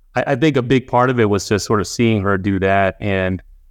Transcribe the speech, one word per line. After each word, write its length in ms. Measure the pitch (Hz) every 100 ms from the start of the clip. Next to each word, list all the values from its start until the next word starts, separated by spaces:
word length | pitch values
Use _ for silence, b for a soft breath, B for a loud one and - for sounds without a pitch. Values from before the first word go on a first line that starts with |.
| _ 123
I, 80 | -
I 80 | 131
think 220 | 160 131
a 40 |
big 240 | 120 131 -
part 220 | 120 127
of 100 | 123
it 100 | 104
was 180 | 101 -
just 180 | 104 -
sort 140 | 104
of 80 | 87
seeing 340 | - 117 107
her 160 | 98 95
do 220 | 101 95
that. 380 | 95 98 95 -
And, 420 | 104 95 92 92 - - -